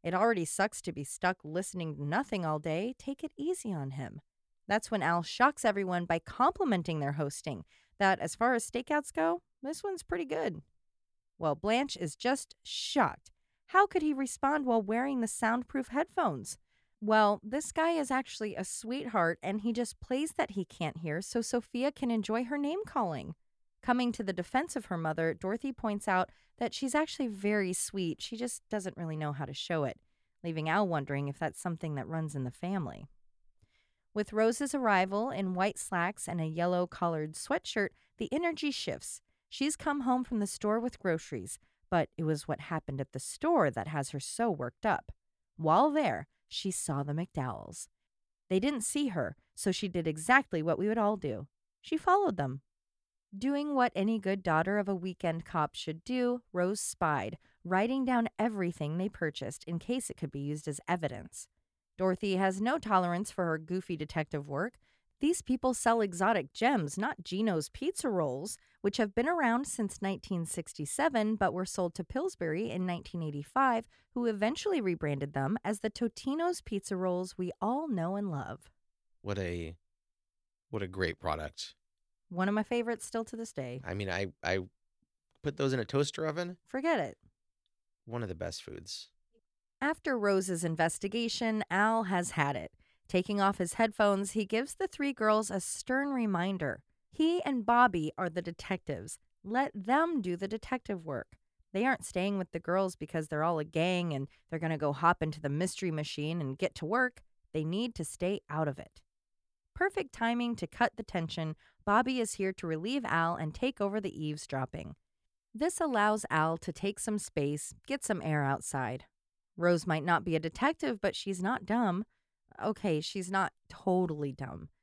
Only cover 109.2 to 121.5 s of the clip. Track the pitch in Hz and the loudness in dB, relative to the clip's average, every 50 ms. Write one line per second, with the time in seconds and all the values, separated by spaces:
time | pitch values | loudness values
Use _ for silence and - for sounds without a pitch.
109.2 | _ _ _ _ _ _ _ _ _ _ _ - 359 392 - 392 285 269 - - | _ _ _ _ _ _ _ _ _ _ _ 0 0 2 2 -2 -6 -4 -4 -2
110.2 | 226 226 240 240 240 233 233 - 180 - - - 240 - _ - 196 - - 180 | 0 0 2 2 0 0 -2 -4 -6 -8 0 2 2 2 _ -6 -12 -4 -2 -2
111.2 | 165 160 - - 160 156 156 _ _ _ _ _ - 208 202 226 247 254 262 254 | -2 -2 -4 -4 -4 -4 -6 _ _ _ _ _ 0 4 4 4 4 4 0 0
112.2 | 226 208 - - 196 190 185 - - 165 160 156 170 220 262 285 233 - - 165 | -2 -2 -2 -2 -2 -2 -2 -4 -4 -4 -2 -2 -2 -2 -2 -2 -2 0 0 2
113.2 | 165 165 170 - 160 151 151 - - 262 269 - 202 196 202 220 196 185 - - | 2 2 0 0 -4 -6 -4 -2 -2 -2 0 0 -2 -2 -2 -2 -4 -4 -6 -4
114.2 | 156 151 151 147 - - 139 131 131 - - - - - 143 _ _ _ _ _ | -4 -4 -4 -6 -6 -4 -2 -2 -2 -4 -6 -12 -10 -12 -14 _ _ _ _ _
115.2 | _ _ _ _ _ _ _ 220 294 359 - - 339 302 247 214 208 214 214 214 | _ _ _ _ _ _ _ -2 -2 0 0 0 0 2 4 4 4 4 4 2
116.2 | - - 147 160 156 160 165 165 - - 156 - - 196 190 - - 226 214 208 | 0 0 2 2 2 2 0 -2 -4 -8 -6 -4 -4 -4 -4 -4 -4 -2 -2 -4
117.2 | - - _ 156 143 143 147 147 - - - - _ - 277 277 - - 208 180 | -4 -4 _ 0 0 0 -2 -4 -6 -10 -12 -16 _ -6 -4 -4 -2 -2 -2 -2
118.2 | - 156 151 151 143 135 139 - - - - 139 127 107 123 131 - _ _ _ | 0 0 2 2 2 2 0 0 -2 -4 -2 -2 -2 -2 -4 -6 -10 _ _ _
119.2 | _ _ _ _ _ _ _ - 170 175 175 165 - 175 156 160 143 180 170 156 | _ _ _ _ _ _ _ 2 4 4 4 4 4 0 0 0 4 2 2 2
120.2 | 165 170 165 156 160 165 - - 247 294 320 _ - 269 240 196 - 196 - - | 2 2 0 0 0 -2 -2 2 2 2 2 _ -2 -2 -2 0 0 -2 -2 -2
121.2 | - 202 190 180 185 202 | -4 -4 -4 -2 0 -2